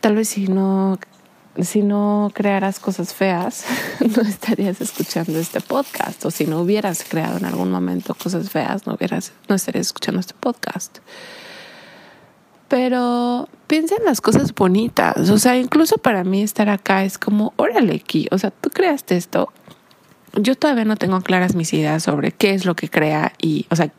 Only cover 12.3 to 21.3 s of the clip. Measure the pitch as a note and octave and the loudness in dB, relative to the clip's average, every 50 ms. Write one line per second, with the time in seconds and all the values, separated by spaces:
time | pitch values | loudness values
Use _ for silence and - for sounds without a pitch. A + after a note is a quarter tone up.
12.3 | _ _ _ _ _ _ _ _ - B3 B3+ B3+ B3 B3 B3 A#3+ A#3+ A#3+ A#3+ A#3+ | _ _ _ _ _ _ _ _ 0 2 2 2 2 2 0 0 0 0 0 0
13.3 | B3 B3 - - - _ _ _ D4+ D#4 D#4+ E4 G4 A4+ A#4 F#4+ C4 - - - | -2 -2 -4 -8 -14 _ _ _ 0 2 2 0 0 2 2 2 0 2 2 4
14.3 | A3+ - - - - - - F#3 F3+ G3+ A3+ A#3 - - - E2+ - - E3 F3 | 4 4 2 2 0 2 2 4 4 2 2 0 0 2 2 2 2 2 4 4
15.3 | G#3 G#3 - B3+ B3 B3+ B3 B3+ - D4+ E4 D#4+ A4 G#4+ - C4 A3 F#3+ F3+ F#3 | 4 6 6 4 4 4 0 2 4 4 4 4 2 2 2 2 2 2 0 0
16.3 | F#3+ G3 G#3 G#3 - - G#3+ G#3 G3+ F#3+ _ - G3 F#3+ F#3+ G3 - - - - | 0 0 0 -2 0 0 2 2 2 0 _ 0 2 2 2 -2 -4 -4 -2 0
17.3 | G#3 G#3 G#3+ - - - - - A#4+ G#4 C4+ G3 - - - - - - - - | 2 2 2 0 0 0 0 2 4 4 2 2 2 -2 -6 -2 -2 -2 0 0
18.3 | - F#3+ - G3 - _ - - - - F#4+ F4+ D4 C#4 - - F#3 F3 F3+ - | -2 0 0 -2 -4 _ -6 -4 0 2 2 2 2 0 0 0 0 -2 0 -2
19.3 | - F3+ F3+ - _ _ _ - - _ _ _ _ _ _ _ - _ _ - | -2 -2 -2 -2 _ _ _ -20 -20 _ _ _ _ _ _ _ -20 _ _ -6
20.3 | - G#3 G#3 A3+ C4 - - D4+ C#4 A#3 A3 G#3+ G#3+ G3+ - F3+ F#3+ F#3 F#3 - | -2 0 2 2 2 2 2 2 2 2 2 0 0 0 0 0 0 0 0 2